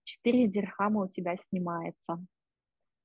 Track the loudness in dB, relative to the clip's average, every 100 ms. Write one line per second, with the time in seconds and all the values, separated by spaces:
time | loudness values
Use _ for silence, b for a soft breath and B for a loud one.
0 | -18 -2 2 4 4 2 -4 -2 2 2
1 | 0 -2 -4 -4 -4 -4 -2 -4 -6 -8
2 | -8 -8 -8 _ _ _ _ _ _ _